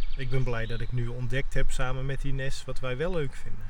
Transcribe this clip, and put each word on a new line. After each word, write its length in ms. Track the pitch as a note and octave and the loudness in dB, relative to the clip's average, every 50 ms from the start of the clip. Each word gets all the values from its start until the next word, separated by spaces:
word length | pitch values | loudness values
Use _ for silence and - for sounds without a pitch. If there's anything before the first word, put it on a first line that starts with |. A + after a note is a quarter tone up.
| - - - | 2 2 2
ik 140 | - - A#2 | 0 0 0
ben 120 | B2 C3 B2+ | 0 2 2
blij 240 | B2 A#2+ A2+ A2+ | 0 0 -2 -2
dat 140 | A2 A2+ A2+ | -2 -2 -2
ik 120 | A#2+ A#2 B2 | -2 -2 -2
nu 140 | B2+ A#2+ | -2 -2
ontdekt 480 | A#2 A#2+ B2 B2 A#2+ A#2+ C3 C#3 - - | -4 -4 -4 -4 -2 -2 0 0 2 4
heb 160 | - C3 - | 6 6 6
samen 360 | - - C3 B2+ C3 C3+ C3 | 6 4 2 0 0 -2 -2
met 180 | C#3 C3+ B2+ - | -4 -2 -2 0
Ines 380 | C#3 C3+ C3+ C3 C3+ C3+ - - | 0 0 0 0 0 0 -2 -2
wat 140 | - B2+ - | -2 -2 0
wij 160 | - B2+ B2+ | 0 0 -2
wel 140 | B2+ D#3 F3+ F#3+ | -2 -2 -2 -2
leuk 220 | E3 D3 C3+ - | -2 -2 -4 -4
vinden. 300 | - - - - - - - | -4 -2 -2 -2 -2 -4 -4